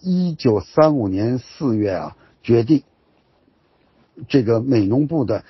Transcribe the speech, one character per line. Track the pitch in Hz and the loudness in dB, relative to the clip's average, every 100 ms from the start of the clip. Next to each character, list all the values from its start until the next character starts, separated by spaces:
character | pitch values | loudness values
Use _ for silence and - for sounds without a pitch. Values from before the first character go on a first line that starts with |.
一 | 185 180 175 156 | -4 -2 -2 -2
九 | 127 104 | 0 0
三 | - 165 156 143 | 0 2 2 2
五 | 98 | -2
年 | 95 113 127 | -2 -2 -4
四 | - - 139 107 | -8 -6 -4 -2
月 | 104 | -2
啊， | 87 76 - _ _ | -4 -8 -16 _ _
决 | - 117 | 0 2
定 | 113 151 - _ _ _ _ _ _ _ _ _ _ _ _ - - | 4 0 -2 _ _ _ _ _ _ _ _ _ _ _ _ -20 -2
这 | 135 | 0
个 | 110 113 | 2 0
美 | 120 107 98 | 0 0 2
农 | 127 147 | 0 0
部 | 160 117 | -2 -2
的 | 101 | -4